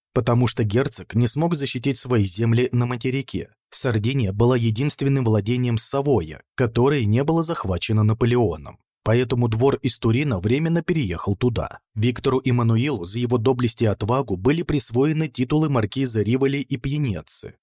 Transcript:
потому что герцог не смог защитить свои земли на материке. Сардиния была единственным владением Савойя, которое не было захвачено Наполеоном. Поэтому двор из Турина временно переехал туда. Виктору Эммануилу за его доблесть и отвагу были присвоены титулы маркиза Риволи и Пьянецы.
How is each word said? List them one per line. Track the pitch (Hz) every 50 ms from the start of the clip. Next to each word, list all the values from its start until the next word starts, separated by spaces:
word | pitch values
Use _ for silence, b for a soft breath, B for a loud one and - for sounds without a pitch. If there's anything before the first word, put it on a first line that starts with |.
| _ _
потому | _ 127 113 123 120 120 123
что | 110 - - 117
герцог | 104 98 123 135 - - - - - -
не | 110 123
смог | 113 - 147 160 170 170
защитить | 143 139 - - 127 117 139 131 -
свои | - 123 127 113 101
земли | 92 87 110 117 117 117 120 127 -
на | - 120 120
материке. | 120 123 117 - 131 127 139 135 - - 90 - - _ _ _ _
Сардиния | - - - 127 110 110 98 120 135 139 113 95
была | 98 104 117 123 131
единственным | 123 113 117 110 113 139 151 - - 139 139 139 139 127
владением | 110 107 107 101 110 123 123 123 120 117 110
Савойя, | - - - 139 139 147 135 101 82 78 76 - - _ _
которое | - 127 113 113 117 123 139 151 143 113
не | 101 107 123 143
было | 151 160 165
захвачено | 165 160 165 - - 95 92 87 - - 110 107
Наполеоном. | 107 107 110 - - 117 120 123 117 92 80 76 71 - - - _ _ _ _ _
Поэтому | 110 113 123 127 123 131 120 120 113
двор | 110 110 127 139 - -
из | - 131 - -
Турина | - 113 113 127 151 147 113 90
временно | 85 107 123 143 160 165 165 170
переехал | 160 - 175 160 127 92 85 82 - 98 101
туда. | - - 123 113 101 76 - - - _ _ _
Виктору | 110 107 123 120 - - 135 127 131 -
Эммануилу | 131 120 123 117 113 113 113 127 151 139 98 85
за | 87 101 120
его | 120 113 127
доблесть | 117 110 131 131 123 123 117 - -
и | 117
отвагу | 107 98 - 110 104 123 135 135 - 98
были | 90 95 127 151 165
присвоены | 175 - 151 143 - - 113 120 139 156 156 156 160
титулы | 147 - - 127 120 147 156 160 151
маркиза | 139 120 104 95 - 131 139 127 110 110
Риволи | 101 107 123 127 139 135 139 143
и | 135 - 139
Пьянецы. | 113 - 135 143 151 147 123 95 80 - - - - - - - _